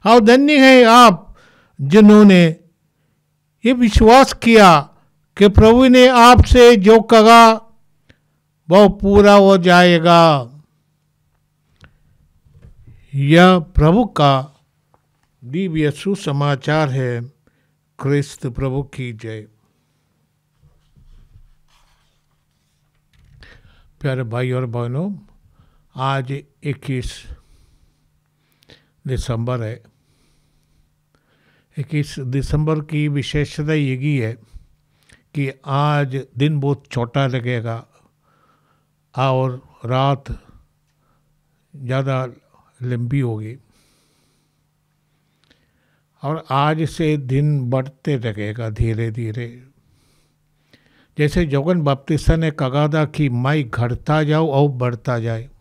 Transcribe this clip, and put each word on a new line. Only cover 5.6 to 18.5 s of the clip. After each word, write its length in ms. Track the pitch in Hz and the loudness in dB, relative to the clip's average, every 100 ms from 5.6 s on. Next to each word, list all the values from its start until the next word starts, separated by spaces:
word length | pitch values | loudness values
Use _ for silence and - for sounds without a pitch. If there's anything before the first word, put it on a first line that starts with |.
| 220 240 262 | 4 4 4
ने 220 | 254 254 | 6 4
आपसे 680 | 247 240 247 - 247 240 240 | 6 6 6 4 6 6 6
जो 240 | 190 226 | 4 4
कहा, 520 | 214 226 214 233 226 220 - _ _ _ _ _ _ _ _ _ - | 4 4 8 8 6 2 -8 _ _ _ _ _ _ _ _ _ 0
वो 180 | 185 202 | 4 4
पूरा 440 | 202 196 202 202 | 2 0 4 6
हो 260 | 202 196 190 | 6 4 2
जाएगा। 920 | 175 175 180 170 170 170 165 143 117 147 _ _ _ _ _ _ _ _ _ _ _ _ _ _ _ _ _ _ _ _ - _ - _ _ | 4 4 4 2 4 4 4 0 -6 -20 _ _ _ _ _ _ _ _ _ _ _ _ _ _ _ _ _ _ _ _ -20 _ -20 _ _
यह 440 | 139 139 165 180 180 | -6 0 4 4 2
प्रभु 460 | 156 - 151 196 | -2 0 2 0
का 560 | 226 - 143 135 131 _ _ _ _ _ _ _ _ _ | -2 -2 0 0 -6 _ _ _ _ _ _ _ _ _
दिव्य 460 | 123 156 190 156 151 | -12 -10 -8 -4 -6
सुसमाचार 1000 | 143 196 202 165 143 143 139 151 156 147 | -6 -8 -8 -8 -6 -4 -6 -4 -4 -4
है। 320 | 131 127 120 127 _ _ _ _ _ _ _ | -4 -6 -8 -12 _ _ _ _ _ _ _
क्रिस्त 480 | 139 143 139 - | -4 -4 -6 -12
प्रभु 360 | 139 | -12